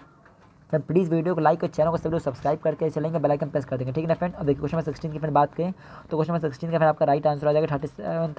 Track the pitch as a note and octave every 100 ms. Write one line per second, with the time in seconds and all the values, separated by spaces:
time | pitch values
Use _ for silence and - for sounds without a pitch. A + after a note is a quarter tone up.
0 | - _ - _ - _ - D#3 - E3
1 | F3 E3 D#3+ E3+ D#3 E3+ E3+ - D#3+ E3
2 | D#3+ E3 C#3+ B2 D3 D#3 D#3+ D3 D#3+ D3+
3 | D#3 E3 C#3+ D3 D3 D3 C3 B2+ B2+ C#3
4 | E3 D#3+ F3+ - D3 C#3+ D3 E3 D3+ C#3
5 | E3 D3+ D#3 C#3+ D3 - F3 F#3 - -
6 | - D#3 D#3 E3+ D#3 C3 E3 E3 D#3 D3+
7 | D3+ C#3+ D3+ D3 D3 D3+ D#3 C#3 C#3+ -
8 | G3 E3 E3